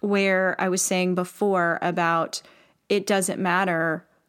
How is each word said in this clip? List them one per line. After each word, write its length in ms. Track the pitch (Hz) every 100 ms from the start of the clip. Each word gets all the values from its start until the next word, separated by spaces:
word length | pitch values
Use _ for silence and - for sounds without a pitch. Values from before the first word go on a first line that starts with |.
Where 560 | 208 202 196 185 190 -
I 100 | 190
was 120 | 185
saying 340 | - 185 180
before 640 | 180 180 - 208 185 170 165
about 580 | 175 170 170 165 160 - - - _ _ _
it 180 | 208 196
doesn't 340 | 196 185 -
matter 640 | 185 180 196 165 165 160 - _